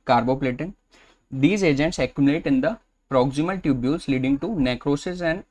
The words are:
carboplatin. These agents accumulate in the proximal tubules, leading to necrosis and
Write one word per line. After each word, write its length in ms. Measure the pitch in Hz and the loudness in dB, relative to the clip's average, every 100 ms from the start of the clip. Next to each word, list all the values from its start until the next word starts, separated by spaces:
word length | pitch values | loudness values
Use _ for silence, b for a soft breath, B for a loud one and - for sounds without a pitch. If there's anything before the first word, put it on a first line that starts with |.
| - | 0
carboplatin. 680 | 120 117 135 135 123 175 - _ b b b - | 2 2 0 -2 -4 -8 -10 _ b b b -10
These 320 | 135 147 208 | 0 2 4
agents 360 | 175 139 156 - | 2 2 0 0
accumulate 480 | 131 - 139 147 147 | -4 2 2 2 0
in 140 | 131 | 0
the 180 | 147 233 _ _ - | 0 -4 _ _ -2
proximal 520 | 147 143 135 170 190 | 2 2 0 -2 -2
tubules, 460 | 156 131 127 165 - | -2 0 0 -2 -2
leading 300 | - 131 139 | -2 0 0
to 180 | 180 190 | -2 -2
necrosis 640 | 127 123 143 143 185 180 | -2 -2 -2 -2 -4 -4
and 240 | 165 180 - | -4 -4 -4